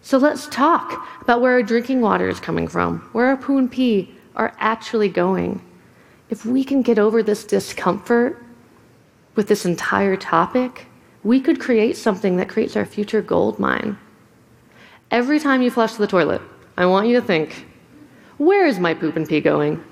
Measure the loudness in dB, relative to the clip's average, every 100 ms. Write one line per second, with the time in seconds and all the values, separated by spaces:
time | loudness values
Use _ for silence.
0 | 0 2 4 0 -8 0 2 2 -2 -12
1 | -12 -6 0 4 4 2 2 0 0 0
2 | 2 2 0 -4 -4 -4 -2 -2 -2 -2
3 | -6 0 0 0 0 0 0 0 2 2
4 | -2 -14 -12 -4 -4 -2 -4 -4 -4 -2
5 | 0 0 0 0 -2 -6 -12 -20 -20 _
6 | -20 -20 _ -10 -2 -2 0 0 2 4
7 | 4 2 0 -2 -2 -2 -2 -4 -2 -2
8 | 0 0 0 -4 -18 -20 -20 -20 -20 _
9 | _ _ _ -4 0 0 0 -4 -2 0
10 | 0 -2 0 0 2 -2 -4 -8 -20 -20
11 | _ _ 0 2 2 -2 0 2 2 0
12 | -2 0 0 0 -2 -2 -2 -2 -4 -6
13 | -2 -4 0 0 0 0 -2 -2 -4 -8
14 | -16 _ _ _ _ _ _ -20 -20 -20
15 | _ -2 0 0 2 2 2 0 -2 -2
16 | 0 2 2 -2 -8 -20 -14 -2 2 2
17 | 2 0 2 -2 -2 -8 -20 -20 _ -20
18 | -20 -20 -20 0 2 4 2 2 -2 -2
19 | -4 -4 -2 0 2 2 0 -4 -10